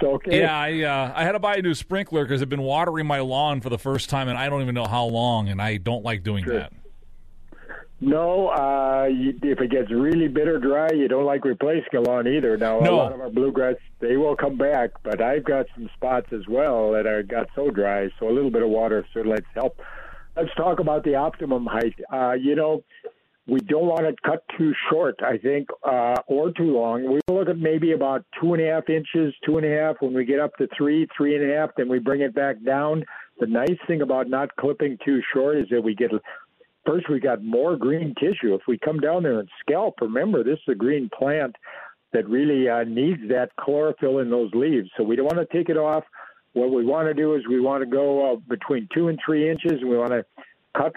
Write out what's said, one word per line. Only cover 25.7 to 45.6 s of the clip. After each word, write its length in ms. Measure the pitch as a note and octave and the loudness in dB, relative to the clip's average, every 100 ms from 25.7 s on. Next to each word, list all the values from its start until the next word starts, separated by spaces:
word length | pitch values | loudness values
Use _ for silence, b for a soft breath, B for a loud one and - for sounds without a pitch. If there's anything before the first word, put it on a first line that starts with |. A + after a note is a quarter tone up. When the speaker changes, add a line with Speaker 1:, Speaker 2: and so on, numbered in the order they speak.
| - | -4
Speaker 1:
uh, 320 | C#3+ B2 A#2+ B2+ - | 0 2 2 0 0
or 240 | C#3 E3+ | 0 0
too 200 | E3+ E3 | 0 2
long. 320 | B2+ A#2 A#2 C3 | 2 2 0 0
We 80 | C#3+ - | 0 2
look 200 | F#3 F3+ | 0 0
at 100 | E3+ | 0
maybe 340 | D#3+ D#3 E3 | 0 2 2
about 320 | D#3+ C3+ C3+ - - | 2 0 -2 -4 -2
two 140 | E3 | 0
and 80 | E3+ | 2
a 40 | D#3+ | 2
half 180 | D#3+ D#3+ | 0 0
inches, 460 | D#3+ D3+ E3 D3+ - | -2 0 0 0 -2
two 140 | - D#3 | 0 2
and 80 | D3+ | 2
a 40 | |
half. 260 | D3+ D#3 D#3 | 2 0 0
When 140 | C3+ | -2
we 100 | B2+ | 0
get 160 | B2 C#3 | 2 2
up 160 | D3 - | 0 -2
to 120 | B2+ - | -4 0
three, 300 | D3 D#3 D#3+ - | 2 2 0 0
three 180 | C#3+ D3 | 0 2
and 140 | C#3+ | 2
a 40 | |
half, 160 | D3 D#3 - | 0 0 -2
then 120 | B2 | 0
we 100 | B2+ | 0
bring 240 | A#2 C#3 | 0 0
it 120 | C#3 | 0
back 220 | A#2+ C#3 A2 | 0 -2 -2
down. 400 | A#2+ C3+ D3+ D#3+ D#3 B B - | 0 0 0 -2 -4 B B -4
The 60 | A2+ | 0
nice 300 | A#2 C#3+ F3+ - | 0 0 -2 -2
thing 140 | D#3+ | 0
about 300 | C3+ C3 B2 | 0 0 0
not 260 | C3 C#3 - | -2 -2 -2
clipping 400 | C#3 C#3+ C#3+ A#2+ | -2 0 -2 -2
too 160 | - C3 - | 0 0 2
short 240 | C3 C#3 D3+ | 0 2 2
is 80 | G#2+ | 0
that 120 | A#2+ | 0
we 120 | A2 | 0
get, 160 | G2+ A#2+ G#2+ - B B _ _ _ D3+ | 0 0 -2 -6 B B _ _ _ -2
first, 220 | E3+ E3+ | -2 0
we 100 | C#3 | 0
got 220 | C3+ A#2 | 0 -2
more 340 | A2 A#2 D#3+ D#3+ | 0 0 2 0
green 380 | A#2+ D#3+ D#3 B2 | 0 0 -2 -2
tissue. 360 | D#3 - A2 | -2 0 0
If 80 | F#2+ - | 0 0
we 120 | A2+ | -2
come 200 | D3+ D#3 | -2 0
down 240 | D3 F3+ | 0 0
there 140 | D#3+ A2 | 0 -2
and 80 | F#2+ - | -4 -8
scalp, 400 | - E3 G#3+ - | -2 0 0 -2
remember, 420 | A2+ A#2 G3+ D#3 | -2 0 0 2
this 160 | A2+ D#3 - | 2 0 -2
is 20 | |
a 20 | |
green 360 | G#2+ A#2+ C#3+ A#2 - | 0 0 0 -2 -2
plant 400 | C3+ D3+ C3 - B B B B _ | 0 0 -2 -8 B B B B _
that 160 | A#2 G#2 | -2 2
really, 400 | B2 D3 C3+ B2+ | 2 2 4 2
uh, 160 | A#2 | 2
needs 440 | A#2 A2+ D3+ E3+ G#2+ | 0 0 0 0 0
that 220 | B2+ B2 - | 0 -2 -4
chlorophyll 640 | - D3 D#3 - C3+ C3+ | -2 0 0 0 0 0
in 100 | A#2+ | 2
those 240 | A#2+ A2 | 0 0
leaves. 340 | A2+ D3+ C3 F#2 - | 0 2 2 0 -2
So 60 | |
we 140 | A2 B2 | 0 2
don't 100 | C#3 | 2
wanna 200 | E3+ D#3+ | 0 0
take 160 | E3 | -2